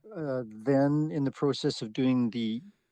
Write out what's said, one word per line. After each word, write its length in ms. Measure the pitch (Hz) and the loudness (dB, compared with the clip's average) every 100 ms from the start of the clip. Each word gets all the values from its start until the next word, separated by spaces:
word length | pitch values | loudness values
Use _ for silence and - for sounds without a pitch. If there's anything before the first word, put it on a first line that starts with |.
| 214 | -14
uh, 300 | 202 147 127 113 | -8 -4 -4 -6
then 640 | 107 110 135 143 151 156 | -6 2 4 4 2 0
in 140 | 156 | 0
the 80 | 135 | -2
process 500 | - 143 127 147 - | 0 -2 0 -2 -2
of 120 | 110 | -6
doing 380 | 120 131 127 117 | 0 2 4 2
the 300 | 120 110 117 202 - _ | 0 -2 -4 -8 -20 _